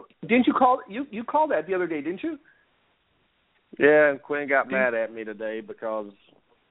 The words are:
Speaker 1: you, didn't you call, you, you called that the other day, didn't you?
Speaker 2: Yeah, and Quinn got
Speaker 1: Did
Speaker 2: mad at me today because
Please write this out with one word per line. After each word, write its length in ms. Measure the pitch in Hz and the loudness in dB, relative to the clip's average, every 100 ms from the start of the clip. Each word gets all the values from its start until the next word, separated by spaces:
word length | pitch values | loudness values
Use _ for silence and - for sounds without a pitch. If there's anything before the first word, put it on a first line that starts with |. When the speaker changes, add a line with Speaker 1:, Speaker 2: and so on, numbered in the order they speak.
| - - | 0 -12
Speaker 1:
you, 80 | 151 | 0
didn't 180 | 240 254 | 2 4
you 60 | |
call, 280 | - 262 262 - | 4 4 2 -2
you, 200 | 202 285 | -12 -10
you 140 | 226 | -10
called 260 | 233 294 311 | -2 0 0
that 140 | 180 156 | -2 -2
the 80 | |
other 120 | 185 175 | -4 -2
day, 160 | 156 | -4
didn't 200 | 143 190 | -6 -8
you? 160 | 320 311 _ _ _ _ _ _ _ _ _ _ _ _ _ - | -8 -10 _ _ _ _ _ _ _ _ _ _ _ _ _ 2
Speaker 2:
Yeah, 320 | 139 151 147 | 6 8 6
and 100 | 139 | 2
Quinn 300 | - 147 143 | -4 -6 0
got 180 | 135 123 | 0 0
Speaker 1:
Did 60 | |
Speaker 2:
mad 180 | 131 127 | 0 0
at 220 | 117 110 | 0 -4
me 100 | 113 | -6
today 380 | 110 104 110 110 | -10 -8 -8 -8
because 500 | 107 104 113 110 101 98 _ _ _ _ _ | -10 -10 -8 -6 -8 -16 _ _ _ _ _